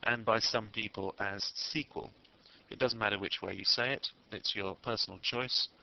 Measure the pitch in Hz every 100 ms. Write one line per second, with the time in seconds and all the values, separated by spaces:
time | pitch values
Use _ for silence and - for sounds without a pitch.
0 | - 120 110 113 - 123 110 104 110 -
1 | 95 - 101 98 - - - 156 147 -
2 | - - - - - - - - 131 117
3 | 110 101 98 - 95 98 98 - 120 139
4 | - - - 104 - - 98 95 - 113
5 | - 95 - 120 127 - - -